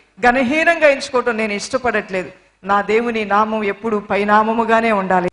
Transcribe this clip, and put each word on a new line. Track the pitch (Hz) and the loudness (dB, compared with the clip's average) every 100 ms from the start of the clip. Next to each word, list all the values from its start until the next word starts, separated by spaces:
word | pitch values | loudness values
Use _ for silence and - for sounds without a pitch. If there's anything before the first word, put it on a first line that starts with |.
| _ - | _ 0
ఘనహీనంగా | 240 254 240 311 330 330 302 | 2 2 0 2 2 4 2
ఎంచుకోవటం | 269 - 247 240 214 | 2 -2 -2 -2 -2
నేను | 220 | -4
ఇష్టపడట్లేదు. | 202 - 254 240 208 208 190 185 - _ _ | -6 -6 -4 -2 -4 -4 -6 -8 -14 _ _
నా | 185 202 | -2 0
దేవుని | 190 220 240 226 202 | 2 0 0 -4 0
నామం | 202 220 220 | 0 2 -2
ఎప్పుడు | 208 202 226 208 | -4 -4 -4 -4
పైనామముగానే | 208 196 208 208 220 226 220 226 226 | -2 -2 2 2 2 0 2 2 2
ఉండాలి." | 202 190 185 180 | 0 0 0 0